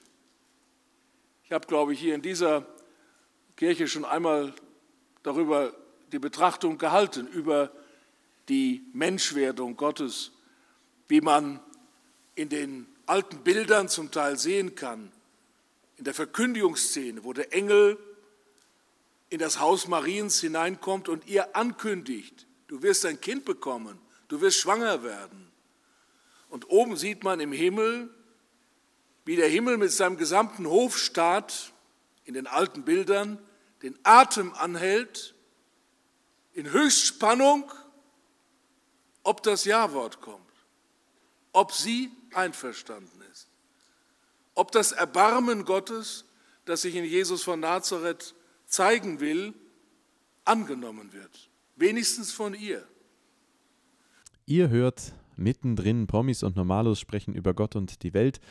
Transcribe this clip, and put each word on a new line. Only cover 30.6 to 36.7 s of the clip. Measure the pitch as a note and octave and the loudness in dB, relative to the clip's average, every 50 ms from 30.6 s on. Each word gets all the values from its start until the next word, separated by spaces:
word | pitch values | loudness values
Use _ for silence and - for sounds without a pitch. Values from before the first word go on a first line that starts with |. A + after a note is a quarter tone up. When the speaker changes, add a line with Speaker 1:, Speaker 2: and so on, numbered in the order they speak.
| F3+ D3+ | -4 2
Speaker 1:
Hofstaat | D#3+ G#3 B3 B3+ - - - - - F3 E3 E3+ F3+ G#3 G#3 - - - - - - _ _ _ _ _ _ _ _ _ _ | 2 4 4 2 0 -2 -4 -2 0 2 2 4 2 2 0 -4 -8 -10 -12 -14 -18 _ _ _ _ _ _ _ _ _ _
in | - B2+ | -14 -12
den | C3+ C3 | -10 -8
alten | B2+ B2+ D3+ F#3 F#3 - D3+ C3 | -2 0 0 0 0 -2 -4 -2
Bildern | D3 E3 F#3 F#3+ F#3 G3 G3+ G#3 G#3 G#3 G#3 - - _ _ _ _ _ _ | 0 2 2 2 2 0 0 0 -4 -8 -12 -16 -20 _ _ _ _ _ _
den | - C3 C3 - - | -14 -14 -12 0 6
Atem | F#3+ A3 B3 C4 - - A3 F#3+ F3+ E3 | 10 10 10 10 10 6 -2 -4 -4 -4
anhält, | - D#3 F3 F3 E3+ F3 F#3+ G3 A3 B3 - - - - - - _ _ _ _ _ _ _ _ _ _ _ _ _ _ _ _ _ _ _ _ _ _ _ - | -6 -4 -4 -4 -2 0 0 0 0 0 -4 -8 -16 -16 -18 -20 _ _ _ _ _ _ _ _ _ _ _ _ _ _ _ _ _ _ _ _ _ _ _ -14
in | - D3 D3 | -14 -6 0